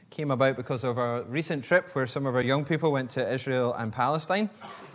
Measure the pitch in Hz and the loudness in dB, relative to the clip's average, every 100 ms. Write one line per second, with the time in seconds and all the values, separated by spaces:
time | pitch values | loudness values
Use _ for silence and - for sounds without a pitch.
0 | _ - 147 127 135 127 117 127 127 120 | _ -6 -2 2 2 2 -4 -4 -2 0
1 | 120 120 117 139 160 151 123 180 - 139 | 0 -2 -4 -4 -2 -4 4 2 4 -2
2 | 127 147 139 123 123 139 143 160 165 139 | -2 -2 0 2 2 2 2 2 2 2
3 | 127 131 110 127 139 127 120 - 113 117 | 0 -2 0 -2 0 0 0 0 -4 0
4 | 123 156 - 190 214 - - - - | 0 0 0 0 0 -4 -16 -16 -16